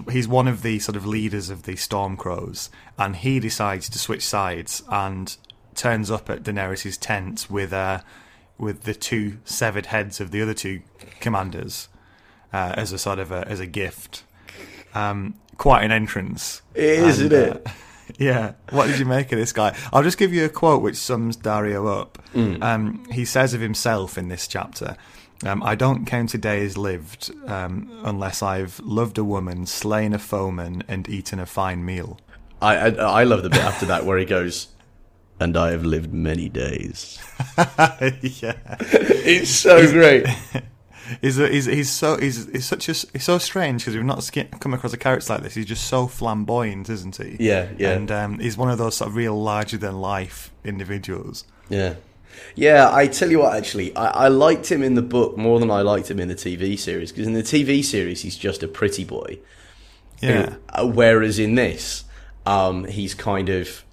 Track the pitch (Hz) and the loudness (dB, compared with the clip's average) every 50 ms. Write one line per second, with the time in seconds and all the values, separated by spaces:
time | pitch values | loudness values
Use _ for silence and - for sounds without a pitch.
0 | - - 123 127 117 110 123 127 127 127 120 98 113 117 110 104 - - 104 101 | -6 -4 -2 -2 0 2 2 2 2 2 0 -2 -2 -2 -2 -2 -4 -4 -6 -6
1 | 95 104 110 110 107 104 104 101 90 92 98 82 - - 92 - - - 107 101 | -4 -4 -4 -2 -2 -4 -4 -6 -6 -8 -12 -12 -10 -10 -8 -8 -6 -4 -2 -2
2 | 98 95 95 - - 92 87 92 92 - - - - - - - - - - - | -2 -4 -6 -8 -6 -8 -6 -6 -8 -10 -12 -12 -14 -14 -16 -20 -20 -16 -6 -4
3 | 101 95 90 85 98 131 135 131 120 110 - - 107 101 95 95 - 107 - - | -4 -4 -4 -4 -2 0 0 0 0 -2 -4 -2 -2 -2 -2 -4 -8 -10 -8 -8
4 | - - 110 - - - - 101 98 92 87 85 85 - - - - 247 220 101 | -6 -6 -6 -4 -4 -2 -2 -2 -2 -2 -4 -6 -8 -10 -10 -10 -8 -4 -4 -2
5 | 98 98 98 92 92 - - _ _ _ - _ _ _ - - - 120 117 110 | -2 -4 -6 -8 -10 -10 -12 _ _ _ -20 _ _ _ -12 -4 -2 -2 0 0
6 | 104 98 110 104 - - - - - 107 101 101 95 92 95 - - 98 92 - | -2 -4 -4 -6 -6 -8 -10 -8 -6 -6 -6 -4 -4 -6 -6 -8 -8 -10 -10 -10
7 | - - 107 98 92 95 85 - - - 98 101 98 92 98 95 95 95 95 92 | -6 -4 -4 -4 -4 -8 -10 -10 -10 -6 -6 -6 -4 -4 -4 -4 -2 -2 -4 -6
8 | - - - - - - _ _ _ _ _ - 110 104 98 - - 110 107 - | -8 -16 -20 -20 -20 -20 _ _ _ _ _ -8 -8 -8 -8 -6 -8 -8 -8 -6
9 | - - 120 110 107 101 104 117 - - - - 120 110 98 104 95 - - 107 | -6 -4 -2 -2 -2 -4 -8 -12 -14 -10 -4 -2 -2 -2 -2 -4 -6 -4 -4 -4
10 | 101 101 - - 98 87 104 104 110 110 107 - - 95 95 90 - _ _ _ | -4 -4 -8 -10 -10 -6 -4 -4 -4 -4 -4 -6 -6 -8 -8 -8 -12 _ _ _
11 | - - - - - 120 107 95 95 92 85 - - - - - - - _ - | -20 -20 -16 -8 -4 -2 -2 -2 -4 -4 -8 -10 -10 -10 -12 -14 -14 -16 _ -20
12 | _ _ _ _ _ _ _ _ _ - 98 95 92 90 90 - 110 90 95 92 | _ _ _ _ _ _ _ _ _ -8 -4 -4 -4 -4 -4 -6 -6 -6 -6 -6
13 | - 101 98 95 95 82 92 90 85 - 107 92 92 90 76 101 95 87 - - | -4 -4 -4 -4 -6 -6 -6 -8 -6 -6 -8 -8 -8 -8 -6 -6 -6 -6 -8 -12
14 | - - - - - _ _ _ - - - - - - - - - _ - 104 | -20 -18 -18 -20 -20 _ _ _ -20 -20 -20 -20 -20 -20 -20 -20 -20 _ -6 -4
15 | 104 101 101 101 98 104 - _ _ _ - - - 139 123 107 107 107 113 110 | -4 -2 -4 -4 -6 -8 -10 _ _ _ -8 2 4 6 6 6 6 4 2 2
16 | 107 - - 101 92 92 95 - - - - - _ _ - - 156 151 156 165 | 0 -2 -4 -6 -6 -6 -8 -8 -10 -10 -10 -12 _ _ -2 2 2 4 4 6
17 | 170 165 131 135 143 151 151 135 117 - - - - - - - - - - - | 6 6 6 6 4 6 6 6 6 4 0 -6 -10 -14 -14 -14 -20 -20 -20 -20
18 | - - - - 135 135 123 120 110 104 - _ - - 127 143 123 147 139 131 | -18 -14 -4 0 2 2 2 2 0 -4 -8 _ -12 -2 0 2 2 2 2 0
19 | 131 127 127 135 135 131 127 110 117 - - 110 107 98 - - - - - 139 | 0 2 2 0 0 0 0 -2 -2 -2 0 0 0 0 0 -4 -8 2 2 4
20 | 147 175 175 - 202 185 175 170 156 151 - - 170 160 147 - 107 104 - - | 4 4 4 2 2 2 4 2 0 0 0 2 4 4 4 4 2 0 -2 -4
21 | - - 127 113 113 117 113 - - 110 107 104 104 104 101 98 104 104 98 101 | -4 -4 -2 -2 -2 -4 -4 -4 -4 -2 0 0 0 0 -2 -2 -2 -2 -2 -4
22 | 101 - _ - - - - 120 113 101 92 - - 117 113 110 107 107 - - | -6 -10 _ -20 -18 -6 -2 0 0 0 0 -2 0 0 0 0 0 -2 -4 -8
23 | - - 120 127 120 - - 131 135 123 120 113 113 107 107 - - 120 113 98 | -10 -8 -6 -4 -4 0 2 2 2 2 2 -2 -4 -4 -4 -2 0 0 0 0
24 | 95 90 - 95 90 90 90 85 - - - 95 - - - - - - - - | -2 -6 -8 -8 -8 -8 -8 -8 -8 -8 -6 -8 -8 -8 -10 -10 -10 -10 -10 -12
25 | - - - - - _ _ - - 98 98 104 101 101 110 107 127 135 131 131 | -18 -20 -20 -20 -20 _ _ -8 -6 -4 -4 -2 0 -2 0 2 2 2 2 0
26 | 110 - 127 120 117 113 - 110 110 107 104 101 104 101 92 98 101 98 90 85 | -2 -4 -2 -2 -2 -2 -4 -4 -2 -2 -2 0 -2 -4 -4 -4 -4 -4 -4 -6
27 | 78 90 - - - - - 294 277 - 101 95 92 90 90 - - 247 - 226 | -8 -14 -16 -14 -14 -14 -14 -14 -12 -8 -8 -6 -6 -6 -6 -8 -8 -12 -14 -10
28 | 214 110 101 95 98 95 - - 104 98 95 95 95 90 - - - 107 104 113 | -8 -6 -6 -4 -6 -6 -6 -4 -4 -2 -2 -2 -4 -6 -10 -12 -8 -4 -2 -2
29 | 117 107 104 110 107 101 101 98 92 90 87 90 90 - - - - 107 107 107 | -2 -2 -2 -4 -2 -2 -2 -2 -4 -6 -6 -8 -8 -8 -8 -6 -2 0 0 0
30 | 107 104 104 104 - - 104 98 95 95 90 87 87 85 90 90 - - 107 95 | 0 0 -2 -2 -4 -4 -4 -4 -2 -4 -4 -6 -8 -8 -8 -10 -8 -8 -8 -8
31 | 87 104 101 95 - - 101 92 90 - - 98 95 92 90 87 87 90 92 90 | -6 -8 -8 -8 -8 -8 -8 -8 -8 -8 -4 -4 -4 -2 -4 -4 -6 -6 -6 -6
32 | 85 - - - _ _ - - - - - - - 107 101 80 107 113 104 - | -8 -10 -14 -18 _ _ -20 -20 -20 -20 -8 0 2 4 4 4 4 2 2 2
33 | 107 101 98 113 123 123 110 95 92 90 - - - 98 98 - 98 87 90 82 | 0 4 6 6 6 6 6 4 4 2 2 4 2 2 -2 -2 0 0 0 0
34 | - 95 95 92 95 - 98 90 90 87 82 - - - - - _ _ _ - | 2 2 2 2 2 2 0 0 0 -2 -6 -8 -12 -12 -18 -20 _ _ _ -20
35 | - _ _ _ _ _ _ - 85 85 85 85 85 85 85 82 82 82 80 80 | -20 _ _ _ _ _ _ -4 -2 0 2 2 2 2 0 0 0 0 0 0
36 | 80 78 - 82 80 80 82 87 80 - - - 65 69 - - - - - - | -2 -4 -4 -2 -2 -2 -2 -2 -4 -6 -6 -6 -6 -4 -6 -8 -8 -10 -12 -14
37 | - - - - - - - - 127 - - 170 160 - - - 160 156 - - | -14 -16 -16 -18 -18 -18 -10 -10 -10 -4 2 2 2 2 6 4 4 4 4 0
38 | 131 131 131 - 131 131 131 - 117 113 - - - - - - 226 - - - | -2 -2 -2 -2 -8 -8 -8 -6 -6 -6 -6 -8 -10 -14 -10 -8 0 4 4 4
39 | - - 403 - - - 175 180 170 - - - - 175 175 170 165 151 151 165 | 6 6 2 4 6 4 4 4 4 2 0 4 8 10 12 12 12 10 10 10
40 | 160 151 135 123 - 131 117 - - - - 131 - - - _ _ _ - - | 10 10 10 8 6 2 -2 -4 -8 -10 -10 -10 -10 -10 -20 _ _ _ -20 -18
41 | - 123 120 - - 135 131 135 147 - 143 143 131 123 - 147 139 131 - - | -12 -12 -8 -2 -2 0 2 4 2 4 4 2 2 2 0 0 -2 -2 -2 0
42 | 160 151 156 - 139 139 117 117 - - 139 127 127 - 185 - - - 160 - | 0 0 0 0 -2 -2 -4 -6 -10 -8 -8 -6 -4 -4 -6 -4 -4 -6 -4 -6
43 | - - - 131 - - 175 175 - - - 190 175 139 123 120 - 127 110 113 | -6 -8 -8 -6 0 0 0 0 0 -2 -2 -2 0 0 -2 -2 -4 -4 -4 -2
44 | 117 135 - - 131 - - 147 139 - - - - 143 127 127 - 117 113 120 | -2 -2 -2 -2 -6 -6 -4 -6 -6 -6 -10 -8 -6 -4 -4 -4 -4 -6 -6 -2
45 | - 131 131 - - - 107 - - 98 - 113 107 95 113 - - - 131 127 | 0 0 0 0 0 -4 -4 -4 -4 -6 -8 -8 -6 -6 -6 -6 -4 0 0 0
46 | 127 127 - - 120 113 107 107 104 110 117 123 117 107 98 98 95 110 110 95 | 0 0 -4 -4 -4 -2 -2 -2 -2 -2 -2 -2 -2 -2 -6 -8 -8 -8 -8 -8
47 | 90 95 - - 104 - - 107 117 107 101 92 90 95 98 90 98 95 92 98 | -8 -10 -12 -12 -12 -12 -4 0 2 2 2 2 0 -4 -4 -2 0 2 2 0
48 | 104 104 107 104 104 104 101 - 110 117 98 107 127 127 123 110 117 113 - - | 0 -2 -2 -2 -2 -4 -6 -4 -6 -6 -2 0 0 0 2 0 0 -2 -2 -4
49 | 113 107 104 117 117 110 107 104 107 107 104 107 107 104 110 98 104 98 95 95 | -6 -4 -2 -2 -2 0 0 0 0 0 0 -2 -2 -4 -6 -6 -6 -6 -6 -6
50 | 95 95 101 95 92 - - - - - - - - 104 101 98 95 92 101 98 | -4 -4 -4 -4 -6 -8 -12 -16 -18 -18 -20 -14 -10 -10 -8 -8 -6 -6 -8 -8
51 | - - 92 - - 101 - - - _ _ _ - - 101 98 95 90 82 - | -6 -8 -8 -8 -8 -10 -14 -14 -16 _ _ _ -10 -4 -2 -2 -2 -2 -4 -6
52 | - - _ - - - - - - - - 117 139 151 151 143 135 - - 139 | -14 -20 _ -20 -20 -20 -20 -20 -20 -12 -2 4 6 8 10 10 10 8 8 6
53 | 143 139 139 - 185 170 160 156 120 - 104 107 104 - - 101 90 - - - | 6 4 4 2 2 4 6 6 6 4 4 0 -2 -2 -4 -4 -4 -4 -2 -2
54 | 113 - - - 135 135 135 131 151 165 170 - - - 180 143 135 131 123 120 | 0 0 2 6 6 6 8 8 6 6 6 4 2 0 0 2 2 4 4 2
55 | 110 - 120 123 110 - - 107 110 117 117 117 117 110 104 101 101 104 104 95 | 2 2 2 2 2 2 0 0 2 4 4 4 4 4 2 4 4 4 2 2
56 | 85 - 98 98 90 90 87 - - 90 90 87 95 98 101 101 - 90 85 87 | 0 -4 -4 -4 -4 -4 -6 -6 -6 -6 -4 -2 -2 -4 -2 -4 -4 -6 -4 -6
57 | 82 82 - - 107 110 113 113 110 - 151 147 139 135 139 139 135 - - 101 | -6 -8 -6 -4 -2 0 0 0 0 2 2 2 4 4 2 2 2 0 0 0
58 | 87 87 90 - - 87 - - - 98 - - 80 - - - 107 98 - 98 | -2 -2 -4 -8 -8 -10 -10 -4 -4 -4 -4 -4 -8 -8 -4 0 0 0 0 -2
59 | 92 - 62 - - - - - - - - - - - - - - - - _ | -8 -8 -8 -10 -10 -10 -14 -16 -18 -20 -20 -20 -20 -20 -20 -20 -20 -20 -20 _
60 | _ - - - 135 131 110 101 90 - - - - - - - 120 123 104 117 | _ -20 -10 -4 0 2 2 2 2 0 -4 -14 -16 -6 -2 0 0 2 4 6
61 | 117 113 113 110 110 110 98 107 110 107 117 127 117 87 - - - - - - | 8 8 8 6 6 2 2 2 2 4 4 4 2 2 -2 -6 -8 -10 -10 -10
62 | - - - - - - - - - 98 101 98 95 95 90 90 95 92 101 104 | -12 -16 -20 -20 -20 -20 -18 -6 -2 2 2 4 4 2 0 -2 -6 -6 -6 -6
63 | 98 95 - - - 107 101 98 95 95 95 92 87 - - - - - | -6 -6 -6 -6 -2 -2 0 0 0 0 -2 -2 -2 -6 -10 -16 -18 -14